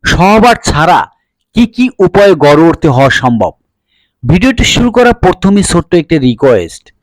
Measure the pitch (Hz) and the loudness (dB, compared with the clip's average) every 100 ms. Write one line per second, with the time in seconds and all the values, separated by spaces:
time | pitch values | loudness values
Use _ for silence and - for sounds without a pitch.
0 | - - 185 220 240 226 - 147 165 156 | -4 0 2 2 2 0 -4 -4 0 0
1 | - _ _ _ _ - 240 240 247 - | -2 _ _ _ _ -2 -2 -2 -4 0
2 | 185 196 202 170 143 147 165 156 165 131 | -2 2 2 4 2 2 2 0 -2 0
3 | 135 - 131 117 - - _ _ _ _ | 0 0 -4 -2 -4 -8 _ _ _ _
4 | _ _ 120 180 240 254 - - 240 220 | _ _ -4 0 0 -2 -4 -2 -2 0
5 | 240 240 - - 196 202 190 170 - 175 | -2 0 -2 -2 -2 0 0 -4 -2 -4
6 | 151 160 127 117 139 113 85 - _ _ | -2 -2 -2 0 0 0 -2 -14 _ _